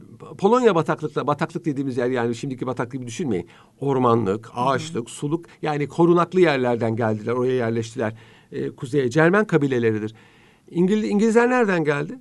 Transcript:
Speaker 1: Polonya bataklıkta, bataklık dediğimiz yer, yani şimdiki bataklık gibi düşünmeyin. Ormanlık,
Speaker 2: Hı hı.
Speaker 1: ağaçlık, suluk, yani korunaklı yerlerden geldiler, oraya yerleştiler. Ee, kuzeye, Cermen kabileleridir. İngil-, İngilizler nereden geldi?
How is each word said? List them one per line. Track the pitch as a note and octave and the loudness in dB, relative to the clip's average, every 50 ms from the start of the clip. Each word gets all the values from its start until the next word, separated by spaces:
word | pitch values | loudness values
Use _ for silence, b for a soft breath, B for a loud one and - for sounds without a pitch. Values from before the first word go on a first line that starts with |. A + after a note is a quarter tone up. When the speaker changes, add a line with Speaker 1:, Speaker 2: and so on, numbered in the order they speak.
| - - A2+ A2+ - - - | -20 -20 -20 -20 -20 -20 -6
Speaker 1:
Polonya | - E3+ G3+ A#3 B3+ B3 A3 F#3 | 0 2 4 4 6 6 4 4
bataklıkta, | E3 D3 F3 D#3+ - D3+ D3 - D3 B2+ | 4 2 0 -2 -4 -4 -6 -4 -2 -2
bataklık | C#3 D3 C#3+ D#3+ D#3+ - F3 - | 0 0 0 -2 -4 -6 -6 -6
dediğimiz | E3 C#3 C3 C#3 C3+ B2 | -4 -4 -4 -4 -4 -2
yer, | C3 A#2+ B2+ | -2 0 0
yani | C3 B2 A#2 A#2 A#2+ | 0 0 0 -2 -2
şimdiki | A2+ - C#3+ B2+ - - | -4 -6 -8 -6 -6 -6
bataklık | B2 B2+ A#2+ C3 A2+ - | -6 -4 -4 -6 -6 -8
gibi | C3 B2 | -10 -10
düşünmeyin. | A#2+ A2+ - F#3 C3 G#2 F2 E2+ B B B B B B _ | -10 -8 -6 -4 -2 -2 -2 -4 B B B B B B _
Ormanlık, | C#3 C#3 C3+ C3 B2+ A#2+ A#2 A#2 A2 F#2+ G2 A2+ A2+ | -4 -2 0 2 4 4 4 4 2 0 -2 -4 -6
Speaker 2:
Hı | - - | -10 -8
hı. | A#2+ B2 | -4 -2
Speaker 1:
ağaçlık, | C3+ C3+ B2 D#3+ D#3 E3 A2 A#2+ - | -2 -2 -2 -4 -6 -8 -8 -8 -8
suluk, | - - D3+ D3 D3+ E3+ - B B B | -10 -10 -6 -6 -6 -6 -8 B B B
yani | - D#3+ D3 D3 D3 | -6 -6 -4 -4 -4
korunaklı | C3+ - - E3+ E3+ F3 F3 E3+ E3+ F3+ F#3 | -4 0 2 4 4 4 4 2 2 2 4
yerlerden | F3+ D#3+ C#3+ C3+ B2+ B2 B2 A2+ A#2+ A2+ A2+ | 4 4 4 2 0 0 0 0 0 -2 -2
geldiler, | A2 A#2+ A2 G#2+ G#2 G#2+ A#2 A#2+ | -2 -2 -2 -2 -2 -4 -4 -4
oraya | B2+ B2 B2+ B2+ | -2 -2 -2 0
yerleştiler. | B2+ A#2 A2+ A2+ A#2 A2+ A2+ A2+ B2+ A#2 G#2+ A2 A2+ B B B B B B | -2 -2 -2 -2 -4 -6 -6 -6 -6 -6 -6 -6 -8 B B B B B B
Ee, | - B2+ C3 C#3 | -10 -8 -8 -8
kuzeye, | B2 - - B2 A#2+ D3 C3 B2 | -8 -10 -10 -4 -2 0 0 0
Cermen | A#2+ D3+ D#3 E3+ F#3 G#3 G#3+ | 2 4 4 4 4 2 2
kabileleridir. | G#3+ - D3+ C#3 C#3 C3 A#2+ A#2 A2+ A2 G#2+ G#2+ G#2+ b b b b b b b b b b b - | 2 2 0 2 2 0 2 2 2 0 0 -4 -6 b b b b b b b b b b b -6
İngil-, | - E3 F3+ F#3 G#3+ G#3+ G#3+ | -2 0 2 2 2 0 0
İngilizler | G#3+ G3+ G3+ G#3+ A3+ G#3+ A#3 A#3+ B3 | 0 0 2 2 4 4 4 4 4
nereden | B3+ B3+ A#3+ G3 F#3 E3+ D#3 | 2 2 2 2 2 0 0
geldi? | D3 D3 C#3+ D3+ F3 A#3+ C4 | 0 0 -2 -4 -6 -10 -14